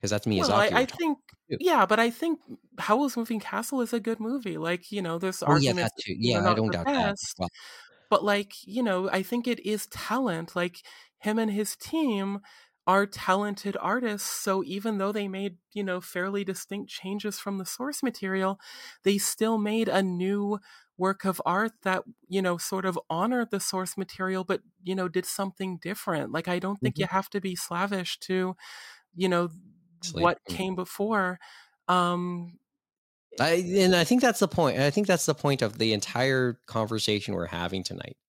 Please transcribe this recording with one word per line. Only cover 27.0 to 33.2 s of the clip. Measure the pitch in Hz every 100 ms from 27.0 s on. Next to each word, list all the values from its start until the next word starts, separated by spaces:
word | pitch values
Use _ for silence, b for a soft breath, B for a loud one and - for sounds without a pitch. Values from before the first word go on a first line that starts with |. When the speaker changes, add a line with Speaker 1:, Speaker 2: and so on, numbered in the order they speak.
Speaker 2:
you | 190
have | 190 196
to | 208
be | 190 180
slavish | - 170 196 196 175 -
to, | - 185 185 180 B B B B B
you | 170 185
know, | 175 175 160 - _ _ _
Speaker 1:
Sleep. | - 165 170
Speaker 2:
what | - -
Speaker 1:
Mm. | 175
Speaker 2:
came | 190
before. | 185 180 - 208 214 185 180 B B B B -
Um, | 180 175 175 180 175 175 175 _ _ _ _ _ _